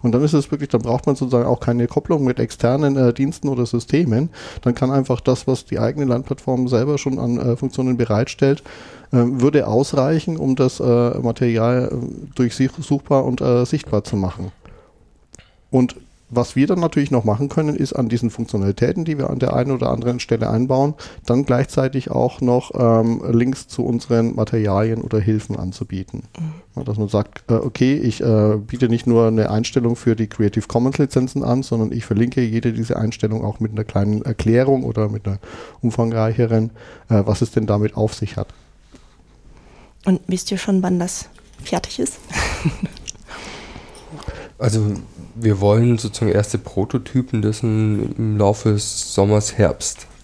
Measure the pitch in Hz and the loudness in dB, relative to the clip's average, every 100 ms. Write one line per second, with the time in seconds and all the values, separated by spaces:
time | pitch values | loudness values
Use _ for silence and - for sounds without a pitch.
0 | 120 120 151 147 - 147 143 117 117 123 | 0 2 4 2 0 -4 -2 -2 0 0
1 | - 131 127 123 120 120 - 120 120 147 | 0 0 0 2 2 0 0 0 0 0
2 | - 160 131 123 - - 120 135 143 139 | 0 0 0 0 -4 0 0 2 2 4
3 | 123 120 139 - 143 123 120 117 - 143 | 2 2 -2 -2 -2 -2 -2 -2 0 2
4 | 160 110 165 - - - 123 123 131 139 | 2 2 0 -6 -16 -4 -2 0 2 2
5 | 131 120 - 127 - 127 - 90 113 147 | 2 0 0 0 0 -2 -2 -2 -2 0
6 | 135 120 131 131 - 127 123 120 135 143 | 0 0 -2 -6 -2 -2 2 2 2 0
7 | 143 131 120 120 117 117 135 - 127 123 | -2 -2 -2 0 0 0 -2 -2 0 0
8 | 113 107 113 - 139 147 - - - - | 2 0 0 0 2 0 -4 -20 -20 -20
9 | - 123 120 131 135 151 107 113 143 139 | 0 2 2 4 4 4 2 2 2 0
10 | 135 160 - 160 139 131 127 - 123 120 | 2 0 -2 -2 0 2 2 2 2 2
11 | 120 - 120 - 123 113 117 123 123 127 | 2 0 -2 0 0 2 2 2 0 -4
12 | 123 - - - 123 - 131 - - 143 | -6 -10 -6 0 0 2 -2 -2 -2 -2
13 | - 139 131 127 127 120 120 147 - 107 | 2 2 2 0 2 2 2 -2 -2 -4
14 | - 104 90 - 90 - - - - _ | -2 -2 -2 -6 -12 -14 -20 -20 -20 _
15 | _ _ _ - - _ _ 131 123 - | _ _ _ -20 -20 _ _ 2 2 -2
16 | - _ - 120 120 131 156 180 165 151 | -20 _ -4 -2 0 2 2 2 0 0
17 | 143 127 107 110 139 - 151 151 135 - | 0 0 0 0 -2 -2 0 0 -2 -2
18 | 117 117 120 - 117 107 98 95 123 175 | -2 0 -2 -4 -4 -2 0 0 0 0
19 | 160 147 135 127 127 - 131 127 123 117 | -2 -2 -2 -2 0 0 0 0 -2 -2
20 | 120 123 - 113 110 113 127 131 143 - | -2 -4 -2 -2 0 0 2 2 0 -2
21 | - - - 123 139 123 131 - 131 131 | -12 -8 0 0 2 0 0 -2 -2 -4
22 | - 127 123 - 123 123 - - 117 113 | -2 0 0 0 0 0 0 0 4 4
23 | 113 117 - 117 123 127 - - 127 117 | 2 0 2 2 2 -2 -6 -6 -2 -2
24 | - 117 117 - 107 117 104 98 110 113 | 0 0 2 0 -2 0 0 2 0 -2
25 | - 107 104 107 - 101 90 - - 95 | -2 0 2 0 -2 -6 -6 -8 -8 -8
26 | - - - - 156 165 - 131 131 107 | -8 -12 -12 -10 -10 -10 -14 -10 -6 -2
27 | 104 101 - - - 113 120 - 127 143 | 0 0 -2 -6 0 0 0 0 2 2
28 | 120 - 120 110 107 107 110 127 120 117 | 0 0 2 4 4 2 -4 0 2 2
29 | 120 117 113 110 104 107 117 131 117 120 | 4 4 4 4 2 0 0 0 0 0
30 | 120 110 110 - 104 110 - 117 131 135 | 0 0 -2 0 0 0 -2 0 0 0
31 | 139 135 127 139 123 127 127 117 110 117 | 0 0 0 -2 0 0 0 0 0 -2
32 | - 107 120 131 113 113 120 113 113 113 | -2 0 2 0 0 0 0 -2 -2 -2
33 | 113 - 107 110 107 - 110 107 107 101 | -2 -2 -2 -2 -4 -4 -4 -4 -2 0
34 | 104 107 127 110 110 120 131 135 123 110 | 0 0 -2 -2 2 4 4 2 0 -2
35 | 107 107 101 98 - - - - 120 113 | -2 -2 -4 -6 -8 -18 -20 -6 -2 0
36 | 117 113 110 113 113 113 113 - - - | 0 2 0 2 2 2 0 -4 -20 -12
37 | - 107 101 101 113 117 107 104 107 - | 0 2 2 0 0 0 0 0 0 0
38 | 107 - 104 101 - - _ _ _ - | -2 -2 -8 -6 -10 -12 _ _ _ -20
39 | - _ _ _ - - - - - _ | -20 _ _ _ -20 -20 -20 -20 -20 _
40 | - 180 - 185 - 190 - 190 180 175 | 0 0 0 -4 -4 -6 0 0 2 0
41 | 180 - - - - - - - - - | -2 -8 -14 -20 -20 -18 -6 -4 -4 -6
42 | - - - - - - 156 - - - | -6 -6 -8 -4 -4 -2 -4 -4 -8 -10
43 | - - - - - - - - - - | -16 -18 -18 -18 -16 -16 -16 -18 -20 -20
44 | - 151 - - - - 107 110 104 101 | -18 -16 -14 -14 -14 -4 -2 0 0 -2
45 | - - - 113 113 98 104 107 120 117 | -8 -18 -18 -2 0 2 4 4 4 2
46 | 107 - 107 95 101 107 - - - 123 | -2 -2 0 2 0 -4 -4 -4 -2 -4
47 | - 131 127 113 107 107 113 110 107 104 | -2 -2 -2 0 -2 0 0 0 2 0
48 | 110 - 110 107 101 104 110 104 - - | -2 -2 -2 2 2 2 2 0 -2 -8
49 | - - 98 107 - - 90 - - - | -2 2 4 4 2 2 2 2 -8 -10
50 | - - | -16 -18